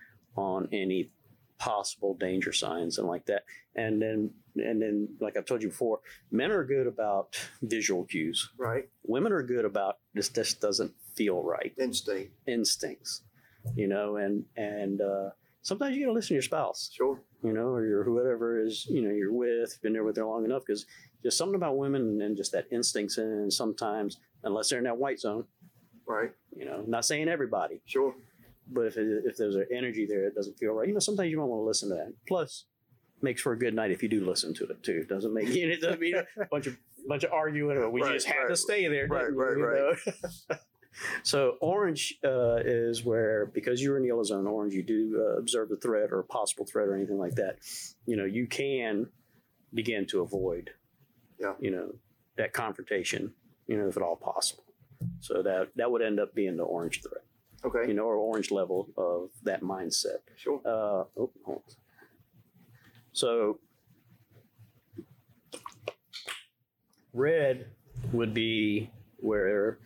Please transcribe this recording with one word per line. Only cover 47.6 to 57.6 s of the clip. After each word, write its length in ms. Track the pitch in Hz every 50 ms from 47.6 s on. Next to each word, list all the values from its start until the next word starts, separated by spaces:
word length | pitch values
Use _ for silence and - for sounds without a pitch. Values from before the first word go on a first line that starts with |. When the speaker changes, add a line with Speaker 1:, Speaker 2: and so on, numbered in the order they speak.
| - - - - - - - _ _
Speaker 1:
You 120 | 120 113
know, 80 | 104 98
you 200 | 98 101 120 123
can 640 | 120 - - 139 139 135 127 117 110 104 101 120 - - _ _ _ _ _ _ _ _ _ _ _ -
begin 320 | 113 110 120 113 101 98
to 120 | - - 95
avoid, 520 | 85 85 98 98 92 92 85 90 - - - _ _ _ _ _ _ _ _ _ _ _ _ -
Speaker 2:
Yeah. 140 | 104 98 95 -
Speaker 1:
you 100 | - 98
know, 220 | 92 90 87 90 - - _ _ _ _ _ _ _
that 160 | - 110 113
confrontation, 840 | - - 117 107 95 - 92 - 104 95 90 - - 101 95 - - _ _ _ _ _ _
you 100 | - 113
know, 100 | 104 101
if 80 | 95 87
at 80 | - 92
all 140 | 85 82
possible. 480 | - - - - - - - - - _ - _ _ - _ - _ - - - -
So 200 | - - - 92 92
that, 260 | 98 92 92 92 - -
that 120 | 120 117 123
would 120 | 120 113
end 180 | 113 107 104 101
up 160 | 104 - -
being 220 | 110 98 95 85
the 60 | 82 85
orange 380 | 85 90 85 85 82 - -
threat. 220 | - - - - - _ _ _ _ _ - -